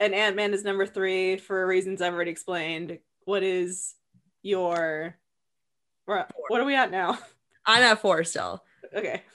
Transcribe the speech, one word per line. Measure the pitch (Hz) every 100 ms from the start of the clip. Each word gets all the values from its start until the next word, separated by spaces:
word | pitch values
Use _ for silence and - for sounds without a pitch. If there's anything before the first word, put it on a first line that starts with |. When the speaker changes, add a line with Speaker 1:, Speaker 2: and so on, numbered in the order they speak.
Speaker 1:
and | 208
Ant-Man | 196 214 196 208
is | 196
number | 202 196 196
three | 196 190 190 185 190
for | - 190 185
reasons | 185 185 190
I've | 175
already | 175 170
explained. | 165 - 175 160 160 165 170 _ _
What | - 196
is | 190 185 180 185 - - _ _ _ _
your, | 196 190 175 170 165 156 165 - _ _ _ _ _ _ _ _ -
what, | 196 -
Speaker 2:
Four. | - -
Speaker 1:
what | 240
are |
we | 269
at | 277 220
now? | 185 180 240 - _ _ _ 214
Speaker 2:
I'm | 226
at | 247 214
four | 208 160
still. | 165 - 180 185 _ _ -
Speaker 1:
Okay. | 202 190 - -